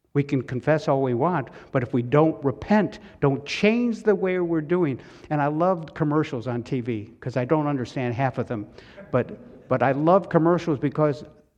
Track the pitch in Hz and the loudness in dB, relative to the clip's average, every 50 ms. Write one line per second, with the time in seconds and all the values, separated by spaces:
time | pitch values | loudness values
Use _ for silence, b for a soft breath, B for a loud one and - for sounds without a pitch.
0 | _ _ - 143 143 143 - 135 123 - 131 123 - - 151 156 151 - 143 135 | _ _ -2 -2 0 0 -2 -2 -2 -4 -6 -4 0 0 0 0 2 0 0 0
1 | 135 131 123 117 135 170 185 160 127 - B B B B - 139 123 117 - 127 | 0 0 0 0 0 0 0 -2 -4 -6 B B B B -4 -4 -2 0 -2 -2
2 | 120 120 120 147 156 160 156 - - 139 123 - - - 208 214 196 156 - B | 0 2 4 4 4 4 2 0 -2 -2 -2 -2 -2 2 2 2 2 2 -2 B
3 | B B B B - 143 135 123 139 - - - - 208 220 240 240 240 226 - | B B B B 0 0 0 0 -4 -6 -2 2 2 2 4 2 0 -2 -2 0
4 | - 214 202 185 180 185 185 185 180 170 170 160 156 147 175 180 180 147 131 B | 0 2 2 2 0 0 0 0 0 0 -2 -2 0 0 0 2 2 0 0 B
5 | B B B B B B 151 147 143 143 151 156 170 185 190 175 160 143 - - | B B B B B B -2 0 0 0 0 2 2 2 2 0 -4 -8 -6 -2
6 | 156 147 147 156 151 156 - 127 107 127 120 120 113 - - 131 117 123 120 107 | 0 0 2 2 0 0 -4 -6 -6 -4 -4 -6 -4 -4 -4 -4 -2 -4 -4 -6
7 | 101 - - - - 135 117 135 123 123 160 156 147 147 143 135 123 110 - 147 | -6 -10 -16 -12 -10 -6 -4 -2 0 0 0 0 0 0 -2 -2 -4 -6 -6 -4
8 | 127 120 120 110 139 131 120 - 120 - 127 110 101 - B B B B B B | -4 -4 -2 0 -2 -2 -2 -4 -4 -4 -6 -8 -8 -10 B B B B B B
9 | B - - 127 113 - - - - - - - - - 131 127 120 131 139 139 | B -2 -2 0 0 -2 -6 -14 -18 -20 -20 -20 -6 -2 0 2 2 2 2 2
10 | 151 160 180 196 185 - - 170 156 165 175 170 165 - 156 123 143 143 - - | 4 4 4 4 4 2 2 4 4 4 4 2 0 -2 -2 -2 -2 -2 0 0
11 | 151 151 143 - - - - - _ _ _ | 0 0 0 -2 -8 -16 -20 -20 _ _ _